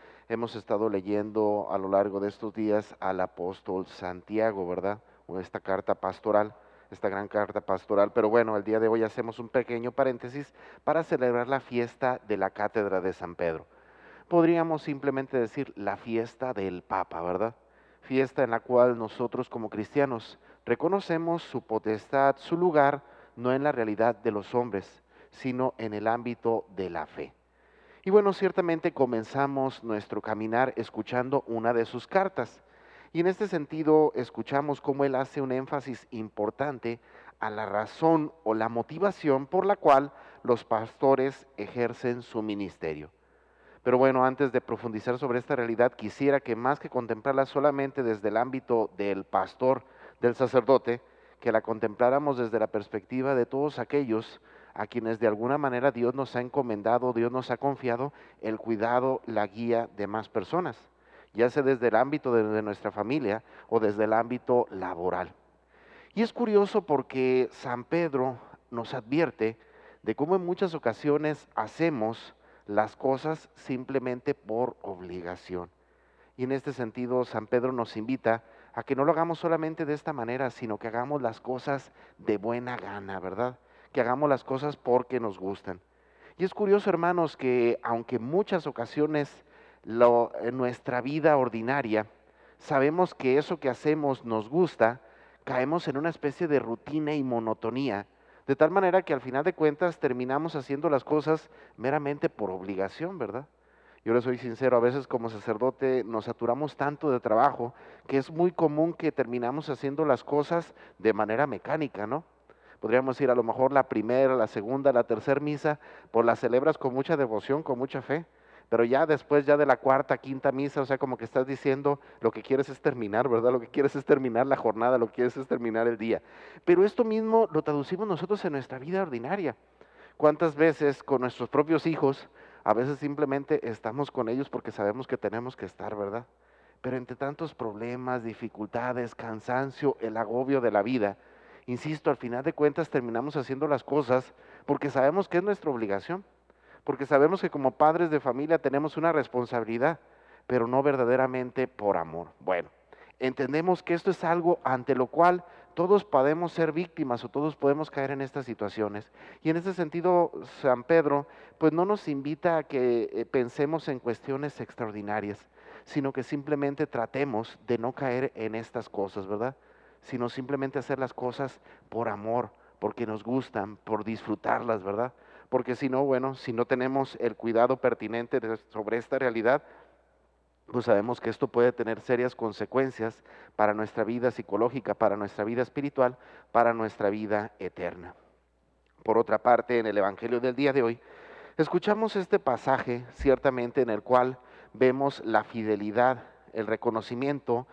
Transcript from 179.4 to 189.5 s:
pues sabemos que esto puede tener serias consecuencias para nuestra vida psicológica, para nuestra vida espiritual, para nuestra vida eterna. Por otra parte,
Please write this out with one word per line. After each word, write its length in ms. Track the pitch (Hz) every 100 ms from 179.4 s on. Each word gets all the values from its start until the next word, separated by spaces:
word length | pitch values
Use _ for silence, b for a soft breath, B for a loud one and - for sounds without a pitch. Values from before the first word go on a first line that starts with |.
| 113 147 - B B B _ _ _ _ _ _ -
pues 200 | 123 120
sabemos 360 | 101 113 120
que 80 | 117
esto 180 | 107 131
puede 240 | 120 123
tener 280 | 120 113 107
serias 360 | - 120 123 -
consecuencias 840 | 110 101 104 127 135 - 113 - B B B -
para 180 | 107
nuestra 300 | 104 107 -
vida 280 | 107 120 123
psicológica, 640 | 117 - 101 120 120 104 101
para 220 | 107 104
nuestra 260 | 101 -
vida 180 | 107 120
espiritual, 560 | 120 147 139 - 123 131 B B B
para 220 | 117 120
nuestra 360 | 113 110 - 104
vida 420 | 107 104 104 110 -
eterna. 560 | 92 - 87 85 85 - _ _ _ _ _ _ _ _
Por 140 | - 110
otra 200 | 113 107
parte, 400 | 123